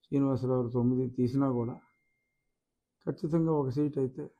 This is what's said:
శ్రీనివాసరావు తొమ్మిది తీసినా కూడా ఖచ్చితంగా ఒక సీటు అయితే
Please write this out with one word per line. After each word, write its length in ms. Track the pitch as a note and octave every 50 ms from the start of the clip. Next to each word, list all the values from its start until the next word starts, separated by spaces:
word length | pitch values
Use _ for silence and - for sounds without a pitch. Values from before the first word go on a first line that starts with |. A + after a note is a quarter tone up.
| _
శ్రీనివాసరావు 640 | _ D3 C#3 C#3 C3+ C3+ A#2 A#2 B2+ B2+ B2+ B2+ A#2
తొమ్మిది 400 | A#2+ B2 A#2+ B2 B2+ B2+ C3 A#2+
తీసినా 420 | A#2+ B2+ B2 A#2+ B2+ C3+ C#3 C3+
కూడా 280 | B2+ A#2+ A#2 A2+ - - _ _ _ _ _ _ _ _ _ _ _ _ _ _ _ _ _ _ _ _ _ _ _ _ _ E3
ఖచ్చితంగా 440 | C#3 - - D#3 D#3+ E3+ E3 D#3+
ఒక 160 | D#3+ D3 C#3 C3
సీటు 300 | A#2 C#3+ D3 D3 D3 C#3+
అయితే 320 | C3+ C3 C3+ D3 D3 - _